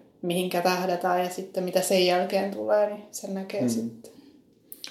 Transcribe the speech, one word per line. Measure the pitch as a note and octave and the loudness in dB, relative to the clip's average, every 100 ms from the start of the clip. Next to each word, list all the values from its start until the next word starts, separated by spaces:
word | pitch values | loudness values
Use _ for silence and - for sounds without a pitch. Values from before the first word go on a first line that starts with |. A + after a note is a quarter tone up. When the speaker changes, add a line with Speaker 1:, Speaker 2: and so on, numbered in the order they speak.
| - _ | -20 _
Speaker 1:
mihinkä | F3+ F3 F3+ F3 | -4 -2 0 0
tähdätään, | F#3 F3+ F#3 F3 F#3 F3+ | 2 2 0 0 0 0
ja | F3+ | 0
sitten | F#3 F#3+ F#3+ | -6 -8 -4
mitä | F3+ F3+ | 0 0
sen | E3+ F#3+ F3+ | 4 4 6
jälkeen | F3+ G3 G3 G3 | 4 2 0 -2
tulee, | G#3 G#3+ G#3 G#3 | -2 2 2 2
niin | G#3 - | -2 -12
sen | - G3 | -12 -8
näkee | G3 F#3+ G#3 | -8 -6 -2
Speaker 2:
Mm. | B3 | 0
Speaker 1:
sitten. | A3+ A3+ - - - - - _ _ _ - - | 0 -4 -8 -18 -20 -20 -20 _ _ _ -16 -16